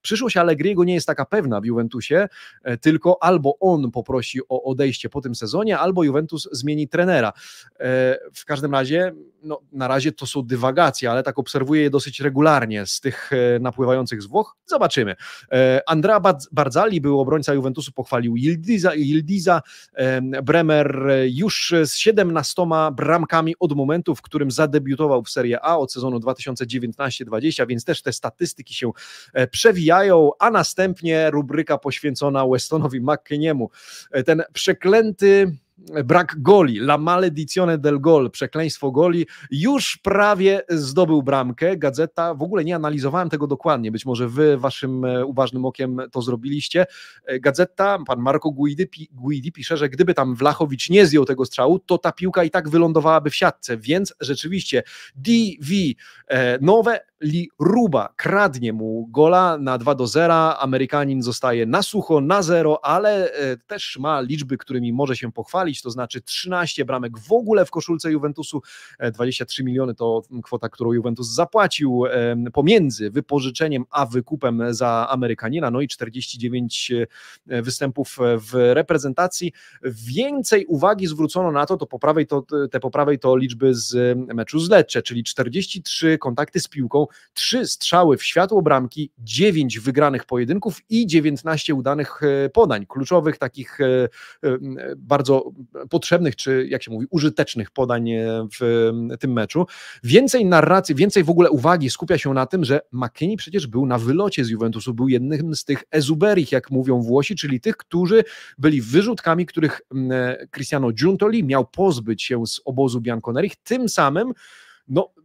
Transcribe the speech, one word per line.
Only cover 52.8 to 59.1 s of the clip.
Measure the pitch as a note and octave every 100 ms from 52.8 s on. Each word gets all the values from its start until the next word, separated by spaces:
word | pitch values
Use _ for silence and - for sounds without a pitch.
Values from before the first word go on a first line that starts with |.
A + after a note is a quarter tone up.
| E3+ D#3+ D#3+ D#3+ D3
w |
siatce, | - F3+ - - A2+
więc | A2 F3+ G3 -
rzeczywiście | C3+ C3+ D#3 F#3+ - B2+ - - -
D | C3+ E3+ A#3 G#3+ D#3
V, | C#3+ G3 D3+ - - - -
e, | C3 B2 B2+
Nowe | D3+ A3 A3 A3 - -
Li | D3+ E3+ F3 -
Ruba | E3 A3+ G#3+ C3 G2+ -
kradnie | E3 G3 G3+ B2+ A#2
mu | A2 A2 A2+ A#2